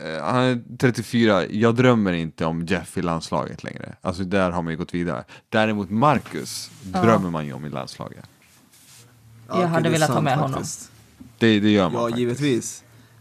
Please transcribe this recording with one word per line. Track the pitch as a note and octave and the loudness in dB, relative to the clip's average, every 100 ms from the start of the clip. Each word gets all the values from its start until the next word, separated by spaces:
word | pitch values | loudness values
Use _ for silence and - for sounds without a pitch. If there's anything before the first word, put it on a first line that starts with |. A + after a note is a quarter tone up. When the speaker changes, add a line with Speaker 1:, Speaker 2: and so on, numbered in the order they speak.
| D#2+ D#2+ | -8 -6
Speaker 1:
han | D2+ B2 | -2 0
är | B2+ A#2+ - B2 | 2 0 -6 0
trettiofyra. | C3 A2+ G#2+ A#2+ A2+ F#2+ D#2+ | 0 0 -2 2 4 4 2
Jag | G#2 A2+ | 2 2
drömmer | A2+ B2+ A#2 G2 | 6 6 6 4
inte | E2+ D#2+ - E2 | 0 -4 -4 -4
om | E2 E2+ | -4 -2
Jeff | F#2 E2 - | -4 -4 -6
i | |
landslaget | F2 E2 - D#2+ C2 - | -2 -4 -4 -4 -4 -8
längre. | - - - - | -12 -12 -14 -8
Alltså, | - F2 | -8 -6
där | F#2 G2 F#2 | -2 0 2
har | F2 | 0
man | E2 | -4
ju | D#2+ | -6
gått | E2+ | -6
vidare. | F2 E2+ B1+ - - _ | -4 -4 -4 -8 -20 _
Däremot | A2 A2 G#2 F2+ | 0 0 -2 -4
Marcus | G#2+ D3 A#2+ - E2 B1+ - - - F#2+ | 0 2 2 -2 -8 -8 -10 -14 -16 -8
Speaker 2:
Ja. | F#2 | 0
Speaker 1:
drömmer | A2+ G#2+ F#2 | 2 2 0
man | E2 D2 | -4 -6
ju | |
om | C2 D2+ | -8 -8
i | |
landslaget. | C#2+ C2 - - - - _ _ _ _ _ - - - _ _ - - | -8 -10 -12 -14 -14 -20 _ _ _ _ _ -20 -20 -20 _ _ -20 -6
Speaker 2:
Jag | F#3 | 0
Speaker 3:
Ja, | |
okej, | F3 | 2
Speaker 2:
hade | E3 | 2
Speaker 3:
det | D#3+ | 2
är | |
Speaker 2:
velat | D#3+ D#3 | 2 2
ha | |
Speaker 3:
sant | - | 2
Speaker 2:
med | D3+ C3+ | 2 0
honom. | C3+ | 0
Speaker 3:
faktiskt. | - - - - - _ _ - - | -4 -8 -12 -16 -20 _ _ -20 0
Speaker 1:
Det, | A#2 G#2 | 4 4
det | G#2+ | 6
gör | G#2 | 4
man | F2 | 4
Speaker 3:
Ja, | A2+ | 2
Speaker 1:
faktiskt. | A#2 B2 | -2 -2
Speaker 3:
givetvis. | A#2+ B2 C#3+ A#2 - - - - - _ | -2 -2 0 0 -2 -12 -20 -20 -20 _